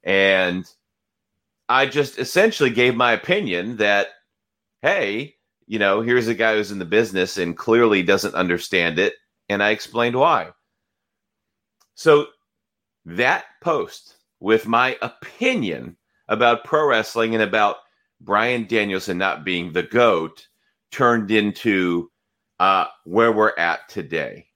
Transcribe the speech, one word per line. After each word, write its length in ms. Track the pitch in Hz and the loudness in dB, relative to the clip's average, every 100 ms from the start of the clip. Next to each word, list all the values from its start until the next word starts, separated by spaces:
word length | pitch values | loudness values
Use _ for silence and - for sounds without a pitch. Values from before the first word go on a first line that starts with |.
And 600 | 85 98 98 95 92 90 90 _ _ _ _ _ _ _ _ _ _ | 0 0 2 2 0 -4 -10 _ _ _ _ _ _ _ _ _ _
I 180 | 127 135 | 0 0
just 320 | 143 135 - | 0 -4 -4
essentially 520 | 127 175 220 214 135 | -2 2 2 2 0
gave 260 | 117 123 117 | 2 2 2
my 160 | 123 | 0
opinion 640 | 113 - 190 156 87 98 117 | 0 0 -2 -2 -4 -6 -2
that, 320 | 104 101 98 - _ _ _ _ _ _ | 0 0 -2 -8 _ _ _ _ _ _
hey, 540 | 143 151 104 104 147 _ _ _ _ | -2 -2 -4 -6 -10 _ _ _ _
you 140 | 107 | 0
know, 200 | 101 101 | 2 2
here's 280 | 113 123 113 | 2 2 2
a 60 | |
guy 200 | 104 113 | 0 0
who's 160 | 107 98 | 0 -2
in 80 | 101 | -8
the 60 | |
business 520 | 87 104 110 95 92 - | 0 0 0 -2 -4 -2
and 220 | 87 85 | -6 -6
clearly 420 | - 113 117 101 | 2 4 4 2
doesn't 360 | 90 95 98 - | 2 0 0 -2
understand 640 | 90 87 - 92 85 80 | -2 -2 -2 -2 0 0
it. 140 | 95 - _ _ _ | -2 -4 _ _ _
And 120 | 101 | -2
I 100 | 104 | 0
explained 440 | 110 - 113 120 | -2 -6 -4 -2
why. 380 | 127 156 143 80 _ _ _ _ _ _ _ _ _ _ _ _ _ _ - | 0 0 0 -4 _ _ _ _ _ _ _ _ _ _ _ _ _ _ -2
So 320 | 160 147 147 _ _ _ _ _ _ _ | 4 4 4 _ _ _ _ _ _ _
that 420 | 82 87 123 180 - _ | -14 0 0 0 -4 _
post 580 | - 151 92 - - _ _ _ | -4 -4 -4 -12 -20 _ _ _
with 260 | 95 110 107 | 0 0 2
my 300 | 113 127 123 | 0 0 -2
opinion 920 | 117 - - - 262 247 107 71 62 - _ _ - | -10 -12 -20 -4 -2 -2 -4 -8 -12 -20 _ _ -6
about 360 | 107 120 117 | 0 2 2
pro 220 | - 156 151 | 0 0 2
wrestling 480 | 117 110 117 113 | 0 -2 -2 -2
and 80 | 113 | 0
about 340 | 104 107 104 - _ _ _ _ | 0 2 0 -2 _ _ _ _
Bryan 460 | - 101 117 123 107 | -2 0 0 -2 -2
Danielson 520 | 113 104 92 95 90 | -2 0 -4 -4 -2
not 260 | 95 78 | -2 -2
being 280 | 78 87 87 | -4 -6 -4
the 100 | 82 | -6
goat 640 | 87 117 120 90 80 - - _ _ _ _ | -2 2 2 2 -4 -12 -20 _ _ _ _
turned 400 | - 123 117 101 | -2 0 0 2
into, 800 | 110 104 95 117 98 90 87 87 _ _ _ _ _ | 0 0 -2 0 0 0 -2 -4 _ _ _ _ _
uh, 280 | 92 95 80 - | 2 2 0 -8
where 280 | - 95 117 | -4 2 4
we're 240 | 107 107 - | 4 2 2
at 320 | 85 82 - | -2 -2 -6
today. 580 | - 76 80 67 50 _ | -12 -6 -6 -6 -10 _